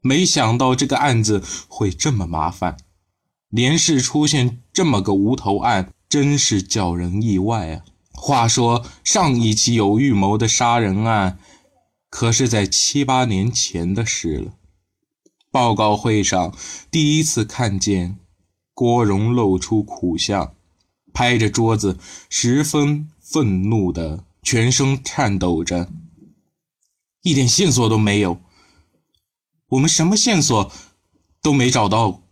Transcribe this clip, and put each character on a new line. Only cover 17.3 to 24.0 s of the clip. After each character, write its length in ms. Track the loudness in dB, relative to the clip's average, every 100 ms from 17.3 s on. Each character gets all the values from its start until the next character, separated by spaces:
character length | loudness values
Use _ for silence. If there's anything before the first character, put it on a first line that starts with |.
| -2
看 340 | -4 -2 -2 -2
见 400 | -2 -2 -2 -8 _ _ _ _ _
郭 300 | -2 2 2
荣 280 | 2 0 0
露 260 | 2 2 0
出 240 | 0 -2
苦 340 | -2 -6 -4 -4
相， 380 | -2 -2 -4 -10 _ _ _ _ _
拍 260 | -2 0 2
着 100 | 0
桌 260 | 2 0 2
子， 220 | 0 -4 -10 -20 -10
十 340 | -4 0 0
分 480 | 0 0 0 -2 -6 _
愤 420 | -6 0 0 0
怒 280 | 0 0 0
的， 340 | -2